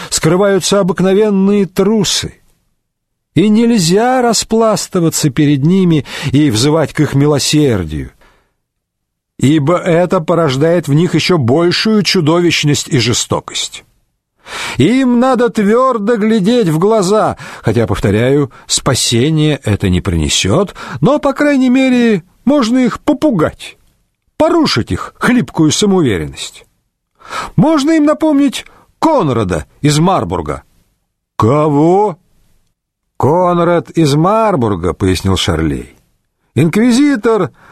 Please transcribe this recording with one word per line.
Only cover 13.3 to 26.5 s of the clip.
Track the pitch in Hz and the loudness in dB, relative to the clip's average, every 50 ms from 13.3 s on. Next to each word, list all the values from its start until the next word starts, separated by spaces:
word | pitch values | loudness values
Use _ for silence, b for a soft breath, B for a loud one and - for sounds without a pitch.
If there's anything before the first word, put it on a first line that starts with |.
| 98 76 - - - - - - - - - _ _ _ _ _ _ _ _ _ _ _ B B B B B B B | -6 -6 -6 -8 -10 -10 -10 -10 -12 -16 -20 _ _ _ _ _ _ _ _ _ _ _ B B B B B B B
Им | B 131 190 247 269 269 247 240 233 | B 0 2 2 2 2 2 2 2
надо | 254 262 254 214 247 233 | 2 2 2 2 0 0
твердо | - 220 202 202 220 247 262 262 247 220 196 220 240 | 0 0 0 2 2 2 2 0 0 -2 -2 -2 -2
глядеть | 196 208 220 226 226 175 214 247 240 214 165 | 0 0 0 0 0 2 2 2 2 0 0
в | 151 156 | 0 0
глаза, | 185 208 226 220 180 180 214 214 180 135 - B B B B B | 0 0 2 0 0 0 0 0 0 -2 -4 B B B B B
хотя, | B 117 - 117 110 | B -2 -2 0 0
повторяю, | - 101 - - 104 98 110 123 131 139 147 143 - B B B | -2 -2 -2 0 0 0 0 0 0 0 0 -2 -4 B B B
спасения | B - - - 156 127 - - - 120 117 131 156 160 151 151 151 143 - - | B -6 -4 -2 -2 -2 -2 -2 -2 0 0 0 0 0 0 0 0 -2 -2 -2
это | 113 101 - 104 95 | -4 -4 -2 0 0
не | 90 87 | 0 0
принесет, | - 98 85 82 76 69 - - - 92 113 175 202 - - B B B B 117 | -2 -2 -2 -2 -2 -2 -2 -2 -2 0 0 0 0 -2 -6 B B B B -2
но, | 147 233 294 294 | 0 2 2 2
по | 294 277 | 0 -2
крайней | 269 - 294 294 285 262 262 254 | -2 0 0 0 2 2 2 2
мере, | 247 269 262 262 247 247 240 233 214 165 - _ _ _ - | 2 2 2 2 2 2 2 2 0 0 -4 _ _ _ -2
можно | 233 294 294 226 220 247 262 | 0 2 2 2 0 0 0
их | 254 220 - - | 0 0 -2 -4
попугать, | _ - 302 269 302 311 226 160 147 113 - - - - - _ _ _ _ _ _ _ _ _ _ _ _ | _ -2 -2 0 0 0 0 0 -2 -2 -4 -6 -16 -20 -20 _ _ _ _ _ _ _ _ _ _ _ _
порушить | - 302 330 349 330 285 - - 120 98 - | 0 0 2 2 2 0 0 0 -2 -4 -4
их | 92 - - - - - | -6 -8 -8 -10 -10 -4
хлипкую | - - 254 247 - - - 165 156 151 | -2 0 0 0 0 -2 -2 0 0 0
самоуверенность. | - - 214 202 190 185 156 120 98 82 76 71 67 - - - | 0 0 0 0 2 2 2 0 0 -2 -4 -8 -12 -14 -16 -16